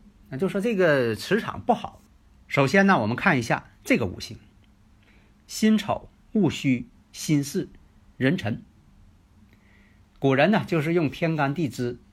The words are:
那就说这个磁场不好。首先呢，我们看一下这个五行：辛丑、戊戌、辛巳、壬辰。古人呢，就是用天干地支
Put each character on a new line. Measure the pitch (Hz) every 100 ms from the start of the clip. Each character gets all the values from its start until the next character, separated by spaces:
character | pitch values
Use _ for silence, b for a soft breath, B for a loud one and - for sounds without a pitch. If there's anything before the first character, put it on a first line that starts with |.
| - - -
那 | 139
就 | 190
说 | 202
这 | 233 196
个 | 175 139 117 107
磁 | - 208
场 | - 101
不 | -
好。 | 226 - - _ _ _ _ -
首 | - 135
先 | 196 196
呢， | 165
我 | 104
们 | 120
看 | 196 135
一 |
下 | 113 151 - -
这 | - 208
个 |
五 | 98 -
行： | - 107 - _ _ _ _ _ b b b b -
辛 | - 220 214
丑、 | - - - _ _
戊 | 220 160
戌、 | - 143 123 - _ _
辛 | - - 147
巳、 | 139 190 - - - _ _ -
壬 | 127 190
辰。 | 110 117 - _ _ - - _ _ _ _ b b b b b b b
古 | 135
人 | 131 165
呢， | 208 -
就 | 165
是 | 147
用 | 175 139
天 | - 165
干 | 156 139
地 | 143 139
支 | 117 120 120 -